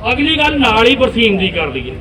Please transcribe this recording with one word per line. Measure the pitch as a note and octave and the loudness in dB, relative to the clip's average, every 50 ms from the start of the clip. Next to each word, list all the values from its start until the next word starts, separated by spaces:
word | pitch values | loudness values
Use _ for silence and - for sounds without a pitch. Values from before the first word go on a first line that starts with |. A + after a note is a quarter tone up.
| G#3+ A#3 | -2 -2
ਅਗਲੀ | B3 B3+ C#4+ D#4 D#4+ D4 | 0 0 0 0 2 2
ਗੱਲ | D4 D4 D4+ C#4+ | 0 0 0 2
ਨਾਲ | C4+ A#3 G#3+ A3 A3+ | 2 2 2 2 2
ਹੀ | A#3+ C4+ | 2 2
ਬਰਸੀਮ | A#3+ C4 A#3 - A3+ A#3 A3 G3+ F#3 | 2 0 0 2 2 2 2 2 0
ਦੀ | F#3 F#3 | -2 -2
ਕਰ | - E3+ D#3+ | -2 -4 -6
ਲਈਏ। | D3 C3 C3 A#2+ A#2 E2 E2 | -6 -6 -8 -10 -10 -12 -14